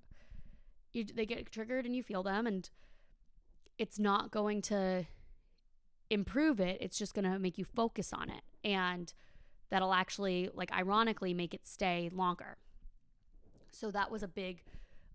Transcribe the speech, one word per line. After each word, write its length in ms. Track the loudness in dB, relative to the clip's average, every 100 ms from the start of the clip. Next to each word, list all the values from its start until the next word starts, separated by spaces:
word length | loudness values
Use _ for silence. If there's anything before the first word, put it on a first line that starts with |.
| -20 -20 -14 -12 -12 -14 -20 -20 -8
you, 120 | -4
they 200 | -4 -2
get 260 | -2 -4 -6
triggered 360 | -8 -4 -2 -2
and 100 | -4
you 60 |
feel 200 | -2 -2
them, 240 | 0 2 2
and 220 | 0 -4 -14 -20 -20 -20 -20 -20 -20 -20 -20 -20 -6
it's 200 | -4 2
not 320 | 4 4 2
going 300 | 0 2 2
to 440 | 0 2 2 2 -2 -10 -18 -20 _ _ _ -20 _ _ 0
improve 500 | 0 2 4 6 6
it. 160 | 2 2
It's 160 | -4 -4
just 160 | -2
gonna 240 | 0 2 2
make 180 | 0 -2
you 80 |
focus 480 | -4 0 0 0 -4
on 160 | -4 -6
it. 140 | -8 -14 -6
And 520 | 0 2 2 0 -6 -10 -20 -20 -20 -20 0
that'll 240 | 2 4
actually, 560 | 4 2 0 0 2 0
like, 180 | -2 -2
ironically 600 | 2 4 6 4 2 0
make 220 | 0 -2
it 120 | -4 -8
stay 440 | 0 0 2 -2
longer. 460 | 2 2 0 -6 -14 -18 -16 -16 -18 -20 _ -20 -20 -20 -20 -20
So 180 | -8 -4
that 200 | -2 0
was 120 | -2
a 60 | -4
big, 340 | -4 -6 -6 -12 -12 -12 -16 -18